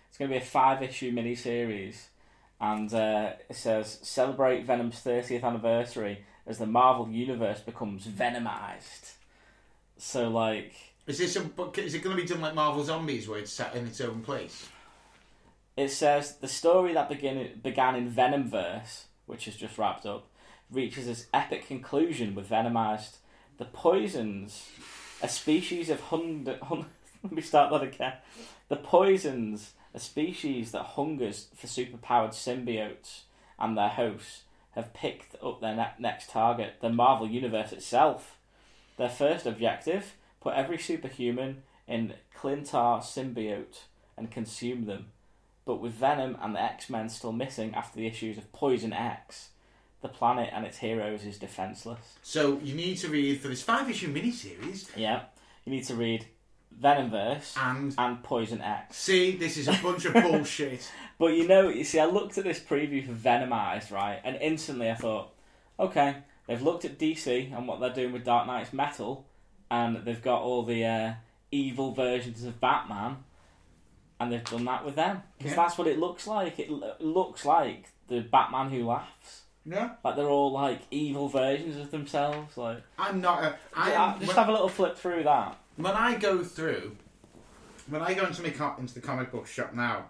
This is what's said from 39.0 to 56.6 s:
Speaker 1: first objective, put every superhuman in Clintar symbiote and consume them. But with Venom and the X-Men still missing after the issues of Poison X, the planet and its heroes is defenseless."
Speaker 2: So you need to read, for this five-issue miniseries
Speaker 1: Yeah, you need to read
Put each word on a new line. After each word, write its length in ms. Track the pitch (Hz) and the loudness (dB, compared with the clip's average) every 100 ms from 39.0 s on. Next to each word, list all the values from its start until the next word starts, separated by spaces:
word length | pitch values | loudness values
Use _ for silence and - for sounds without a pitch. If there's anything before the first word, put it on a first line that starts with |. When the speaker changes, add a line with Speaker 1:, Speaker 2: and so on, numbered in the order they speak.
| 123 | -4
Speaker 1:
first 360 | 113 143 170 123 | 2 2 2 -2
objective, 680 | 110 113 - - 190 190 - _ _ | 0 0 0 -2 -4 -4 -16 _ _
put 140 | - | -2
every 240 | 135 135 170 | 0 0 -4
superhuman 840 | - 165 131 - 120 120 131 135 - _ - | -4 -4 -4 -2 -2 0 -4 -8 -16 _ -6
in 260 | 117 113 - _ - | -4 -4 -6 _ -6
Clintar 600 | 139 143 147 131 120 117 | -2 -2 0 2 4 4
symbiote 840 | - - 131 117 107 101 - - - _ _ - | 0 -6 -6 -4 -4 -4 -8 -16 -20 _ _ -12
and 140 | 113 | -10
consume 560 | 120 110 - 120 123 107 | -8 -8 -6 -6 -4 -6
them. 200 | 98 - - _ _ _ _ | -8 -10 -20 _ _ _ _
But 120 | - 120 | -4 -4
with 160 | 117 | -4
Venom 440 | 110 131 147 131 117 | 2 2 4 0 -4
and 120 | 107 | -4
the 60 | 101 | -2
X-Men 460 | 110 - - 117 113 | -2 -4 -8 -6 -6
still 240 | - 120 | -6 -6
missing 420 | 113 135 123 110 | -4 -4 -4 -4
after 220 | 107 - - | -6 -8 -6
the 80 | 113 | -6
issues 300 | 113 110 107 | -4 -6 -8
of 160 | - | -12
Poison 400 | - 139 123 110 | -2 2 2 0
X, 560 | 87 117 - - - - _ _ _ _ _ | -2 -4 -6 -12 -20 -20 _ _ _ _ _
the 60 | 123 | -14
planet 420 | - 120 127 117 | 0 2 2 0
and 140 | 104 104 | -4 -8
its 120 | - | -6
heroes 460 | 113 113 107 107 | -2 -2 -2 -6
is 140 | 104 98 | -8 -10
defenseless." 800 | 104 - 95 - 117 117 - - | -12 -6 -6 -8 -12 -14 -16 -20
Speaker 2:
So 360 | - 156 147 139 | -4 2 2 2
you 120 | 143 | -2
need 220 | 147 175 185 | -4 -4 -4
to 100 | 165 | -2
read, 320 | 151 139 135 | 2 2 0
for 80 | 139 | -2
this 140 | 123 | -4
five-issue 500 | - 233 269 202 175 | 0 0 0 -4 -4
miniseries 800 | 143 233 240 101 87 131 190 - | -2 -2 -4 -10 -10 -10 -10 -12
Speaker 1:
Yeah, 280 | 107 110 120 - - - - | -4 0 0 -4 -18 -20 -16
you 80 | - | -6
need 120 | 135 | -6
to 100 | 127 | -4
read 320 | 117 117 113 - _ _ _ | -2 0 -2 -4 _ _ _